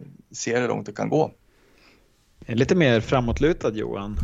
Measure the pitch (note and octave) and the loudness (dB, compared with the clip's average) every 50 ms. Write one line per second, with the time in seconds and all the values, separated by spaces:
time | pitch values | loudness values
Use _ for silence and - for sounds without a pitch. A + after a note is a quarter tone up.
0 | - - - - _ _ - - - A#2 A#2 B2 B2 A2+ G#2 G#2 G#2 G#2+ G#2+ G#2+ | -20 -20 -20 -20 _ _ -14 -8 -6 -2 -2 0 0 -2 -2 -4 -6 -8 -8 -6
1 | G#2+ A2 C#3 D3+ - - - _ _ _ _ _ _ _ _ _ _ _ _ _ | -2 0 0 0 0 -2 -4 _ _ _ _ _ _ _ _ _ _ _ _ _
2 | _ _ _ _ _ _ _ _ - - A2+ A2+ C#3+ - F#3+ F3+ D#3 B2+ A#2 A2 | _ _ _ _ _ _ _ _ -10 -4 0 0 2 4 4 4 6 6 6 4
3 | - - C#3+ B2+ A#2+ A#2 A2 - C#3 D#3+ F3+ - - A#2+ G#2+ G#2+ A#2 A#2+ A2+ G2+ | 4 2 0 0 2 0 0 2 2 2 2 0 -2 -4 -2 -4 -6 -6 -6 -8
4 | G2+ G#2 G#2 - | -8 -6 -6 -4